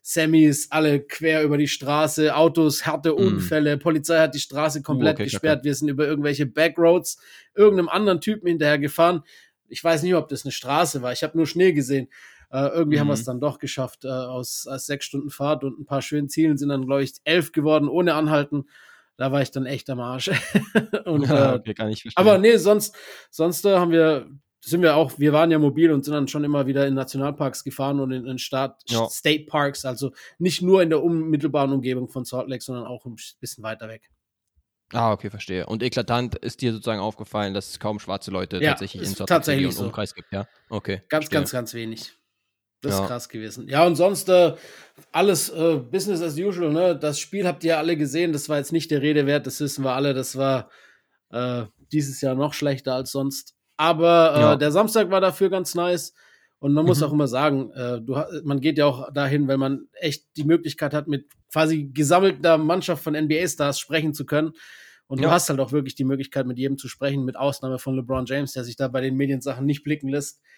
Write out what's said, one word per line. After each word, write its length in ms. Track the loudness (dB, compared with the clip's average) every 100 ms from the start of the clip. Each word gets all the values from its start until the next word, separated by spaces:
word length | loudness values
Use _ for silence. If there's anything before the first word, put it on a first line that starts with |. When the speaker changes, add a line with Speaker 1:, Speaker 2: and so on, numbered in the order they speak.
Speaker 1:
Semis, 680 | -6 0 4 6 6 4 0
alle 300 | 2 2 2
quer 420 | -2 -2 0 2
über 140 | 2 2
die 100 | 0
Straße, 680 | -2 -2 0 2 2 2
Autos, 520 | 4 4 4 2 2 -2
harte 280 | -2 0 2
Speaker 2:
Mhm. 100 | 2
Speaker 1:
Unfälle, 500 | 0 0 0 2 0
Polizei 420 | 0 0 2 4
hat 160 | 4
die 60 | 0
Straße 400 | -8 -2 -2 -2
Speaker 2:
Uh, 20 |
Speaker 1:
komplett 280 | -4 0 2
Speaker 2:
okay, 160 | 0 -2
kacke. 20 |
Speaker 1:
gesperrt. 320 | -2 0 0
Wir 100 | -2
sind 140 | -2 -2
über 180 | 0 0
irgendwelche 400 | 0 -2 -2 -2
Backroads 720 | 0 0 4 4 4 0 -10 -16 -20 _
irgendeinem 340 | 4 6 6 2
anderen 300 | 2 2 0
Typen 240 | -2 -2 -2
hinterher 300 | 2 2 2
gefahren. 440 | 0 2 4 2 -4 -20 _ _ _
Ich 160 | -4
weiß 180 | 0 0
nicht, 120 | 2
ob 140 | 0 -2
das 160 | -8
eine 80 | -8
Straße 500 | -8 -2 0 0 -2
war. 100 | -6
Ich 100 | -4
hab 120 | -2
nur 120 | 0 0
Schnee 260 | 4 4
gesehen. 360 | 4 0 -2 -4 -12 -20 -20 _
Äh, 180 | -4 -2
irgendwie 300 | 0 0 2
haben 80 | 2
Speaker 2:
Mhm. 20 |
Speaker 1:
wir's 140 | -2
dann 160 | -4 -4
doch 180 | -4 -4
geschafft, 460 | -8 -6 -8 -10
äh, 40 | -10
aus, 580 | -8 -8 -8 -10 -10 -10
aus 160 | -10 -8
sechs 180 | -8
Stunden 260 | -8 -8 -8
Fahrt 320 | -4 -2 -2
und 140 | -4 -10
ein 40 |
paar 160 | -6 -6
schönen 280 | -2 -4 -2
Zielen 280 | 2 2 2
sind 120 | 0
dann, 160 | -2 0
glaub 140 | -2
ich, 140 | -2 -4
elf 280 | 0 0 0
geworden, 360 | 0 2 4 2
ohne 260 | 2 2
Anhalten. 500 | 2 2 0 0 -4 -6 -16 -20 -20 _ -6
Da 140 | -2
war 100 | 0
ich 80 | -2
dann 160 | -4 -6
echt 240 | -6 -8
am 100 | -8
Arsch. 300 | -8 -6 -4
<laughs> 720 | -4 -2 -2 0 -2 0 -4
Und, 200 | -2 0
Speaker 2:
<laughs> 40 | 2
Ja, 260 | 4 4
Speaker 1:
äh, 20 | 2
Speaker 2:
okay, 180 | -4
kann 160 | -6 -6
ich 120 | -6
verstehen. 240 | -2 4 6
Speaker 1:
aber 120 | 8
nee, 180 | 8 6
sonst, 380 | 6 2 0 -12 -20 -20 -10
sonst, 340 | -2 -2 0
äh, 120 | 2 4
haben 140 | 4
wir, 400 | 4 4 2 -4 -18 _ _
sind 220 | -4 4
wir 120 | 6 6
auch, 220 | 2 2
wir 140 | 2
waren 180 | 4 4
ja 80 | 4
mobil 320 | 2 4 4
und 140 | 4
sind 100 | 0
dann 140 | -2 -2
schon 160 | -2
immer 220 | -2 0 0
wieder 200 | 0 0
in 80 |
Nationalparks 680 | -2 -4 -4 -4 -4 -6 -6
gefahren 340 | -10 -6 -4 -2
und 120 | -4
in, 140 | -6 -8
in 120 | -10
Staat-, 440 | -6 -4 -6 -8 -6
Speaker 2:
Ja. 200 | -2 -2
Speaker 1:
State 380 | -2 -2 -2 -2
Parks, 380 | -2 -2 -4
also 280 | -8 -6 -8 -8 -18 -4
nicht 220 | -2 0
nur 200 | 4 4
in 80 | 4
der 120 | 2
unmittelbaren 720 | 0 -2 0 -2 0 0 0
Umgebung 360 | 0 -2 -4 -6
von 160 | -10
Salt 240 | -8 -8 -8
Lake, 140 | -10
sondern 240 | -10 -12 -12
auch 180 | -14 -16
ein 100 | -18 -20 -16
bisschen 240 | -16 -12
weiter 240 | -12 -12 -14
weg. 220 | -18 _ _ _ _ _ _ _ _ _
Speaker 2:
Ah, 200 | 0 0
okay, 180 | 0 -6
verstehe. 360 | -12 -6 -6 -4
Und 160 | -4
eklatant 540 | -4 -4 -2 -2 -2 -8
ist 240 | -10 -4
dir 120 | -4
sozusagen 280 | -4 -4 -4
aufgefallen, 540 | -6 -8 -8 -4 -4
dass 160 | -6 -8
es 100 | -8
kaum 180 | -6 -6
schwarze 320 | -8 -10 -6
Leute 300 | -8 -6 -2
Speaker 1:
Ja, 80 | 0
Speaker 2:
tatsächlich 340 | 0 -6 -8
in 60 | -8
Speaker 1:
ist 80 | -6
Speaker 2:
Salt 140 | 0
Lake 120 | 0
City 120 | 2 -2
Speaker 1:
tatsächlich 100 | -2
Speaker 2:
und 100 | -4
Speaker 1:
so. 80 |
Speaker 2:
Umkreis 300 | -8 -6 -8
gibt, 180 | -10 -12
ja? 140 | -10 -10 _ _
Okay, 340 | -8 -6 -8 -4
Speaker 1:
Ganz, 200 | -4 -2
Speaker 2:
verstehe. 100 | -2
Speaker 1:
ganz, 120 | -2
ganz 220 | -6 -8
wenig. 380 | -10 -10 -12 -16 _ _ _ _ _ _ _
Das 140 | -4 -2
ist 40 |
Speaker 2:
Ja. 60 | -2
Speaker 1:
krass 220 | -6 -10
gewesen. 400 | -14 -14 -14 -2
Ja, 160 | 4 4
und 100 | 4
sonst, 320 | 2 2 4
äh, 260 | 6 6 2 -14 -20 -20 _ _
alles, 380 | 0 2 2 -2
äh, 280 | 0 0 0 -2
Business 300 | -4 -2 -4
as 160 | -4 -4
usual, 340 | -4 -2 -2
ne? 240 | 2 2 0
Das 220 | -4 -6
Spiel 280 | -6 -4 -4
habt 180 | -2
ihr 140 | 0 0
alle 180 | 0 -2
gesehen, 360 | -2 -2 -2
das 160 | -2 -2
war 100 | -4
jetzt 120 | -2
nicht 200 | -4 -2
der 120 | 0
Rede 240 | 2 2 2
wert, 200 | 0 -2
das 140 | -6
wissen 220 | -6 -4
wir 100 | -2
alle, 200 | 0 -2
das 220 | -2 -6 -2
war, 340 | 0 -2 -4 _ _ _ _ _ _
äh, 340 | -6 -4 -6 -8 _ _
dieses 300 | -4 -4 -4
Jahr 140 | -2 -2
noch 180 | -2
schlechter 400 | -2 -4 -2 -4
als 160 | -4 -4
sonst. 420 | -4 -4 -6 -12 _ _ 0
Aber, 580 | 2 4 6 8 6
äh, 60 | 6
Speaker 2:
Ja. 160 | 6 6
Speaker 1:
der 120 | 4
Samstag 380 | 2 4 2 2
war 100 | 2
dafür 300 | 2 2 0
ganz 240 | 0 -2
nice. 400 | -2 0 -2 -4 -16 _ _ _ _
Und 140 | 0
man 120 | 4 4
muss 140 | 4
Speaker 2:
Mhm. 60 | 2
Speaker 1:
auch 60 |
immer 160 | 2 0
sagen, 420 | 0 0 0 -4
äh, 280 | -8 -6 -6
du 160 | -4 -4
ha-, 120 | -6 -6
man 160 | -4 0
geht 180 | 0 4
ja 80 | 2
auch 260 | 2 -4
dahin, 360 | -2 0 2 2
wenn 120 | 0
man 280 | 0 -4 -8
echt 420 | -8 -6 -6 _ -4
die 80 |
Möglichkeit 500 | 2 2 0 -6 -4
hat, 140 | -4 -4
mit 180 | -6 -8 _ _
quasi 380 | 0 2 0 -4
gesammelter 640 | -2 4 4 4 4 4 4
Mannschaft 440 | 4 0 -2 -4
von 120 | -4
N-B-A-Stars 640 | -2 0 0 -2 -2 -2 -2
sprechen 340 | -4 -2 -2
zu 100 | -4 -2
können. 260 | -2 -2 -6 -20 -20 -20 _ -8
Und 160 | 0
du 20 |
Speaker 2:
Ja. 80 | 2
Speaker 1:
hast 160 | 2 2
halt 100 | -2
auch 120 | -2
wirklich 220 | -2 -2
die 100 | -4
Möglichkeit, 420 | -2 -2 -4 -6 -6
mit 120 | -4
jedem 200 | -4 -6
zu 100 | -10
sprechen, 360 | -8 -4 -4
mit 120 | -4 -4
Ausnahme 420 | -4 -4 -6 -6
von 160 | -4 -6
LeBron 300 | -4 -4 -4
James, 260 | -4 -6
der 120 | -8
sich 120 | -10 -6
da 120 | -4
bei 120 | -2
den 160 | -2 -2
Mediensachen 500 | -2 -2 -6 -4 -2
nicht 180 | -2
blicken 240 | -4 -4 -4
lässt. 320 | -4 -6 -12 _